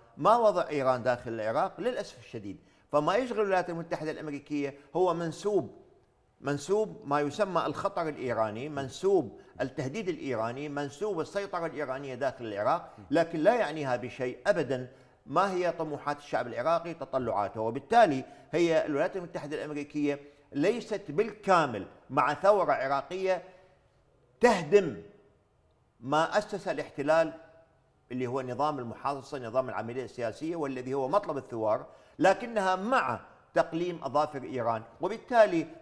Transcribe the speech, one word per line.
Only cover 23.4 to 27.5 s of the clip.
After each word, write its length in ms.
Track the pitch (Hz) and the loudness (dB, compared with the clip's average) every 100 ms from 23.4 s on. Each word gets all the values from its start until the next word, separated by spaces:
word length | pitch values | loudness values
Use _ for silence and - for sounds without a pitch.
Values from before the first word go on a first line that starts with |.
| - - - _ _ _ _ _ _ - | -4 -20 -20 _ _ _ _ _ _ 4
تهدم 600 | 240 190 151 202 160 104 - - _ _ _ _ _ _ _ _ | 4 4 6 6 6 -6 -14 -20 _ _ _ _ _ _ _ _
ما 380 | 127 151 165 208 | 0 2 2 0
أسس 300 | 208 196 185 | -2 -6 -4
الاحتلال 640 | 147 - - 143 160 160 - - | -6 -6 -4 2 4 2 -4 -20